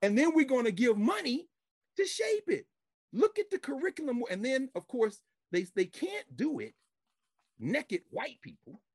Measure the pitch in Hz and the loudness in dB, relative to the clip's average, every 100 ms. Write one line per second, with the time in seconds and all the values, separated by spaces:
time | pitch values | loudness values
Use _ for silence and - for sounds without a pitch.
0 | 202 214 330 320 262 254 233 180 247 208 | 2 4 6 6 4 2 2 2 4 4
1 | 226 415 302 262 - _ _ _ _ - | 2 0 -2 -4 -6 _ _ _ _ -2
2 | 392 - 440 427 381 339 - _ _ _ | -2 -2 0 0 0 -4 -4 _ _ _
3 | _ 202 427 - 415 381 - 269 370 - | _ 2 2 2 -4 -6 -4 -4 -4 -4
4 | 302 240 240 185 247 262 262 175 - 247 | -4 -4 -4 -4 -2 -2 -2 -8 -8 0
5 | 220 208 _ _ _ 175 185 196 185 - | 0 -2 _ _ _ -4 -2 -2 -2 -2
6 | 359 403 - 123 302 262 214 - _ _ | -6 -6 -10 -4 -4 -4 -8 -14 _ _
7 | _ _ _ _ _ _ 120 277 - 190 | _ _ _ _ _ _ -4 -4 -2 -6
8 | - 165 285 240 - 226 - 190 _ | -6 -10 -10 -12 -20 -20 -20 -20 _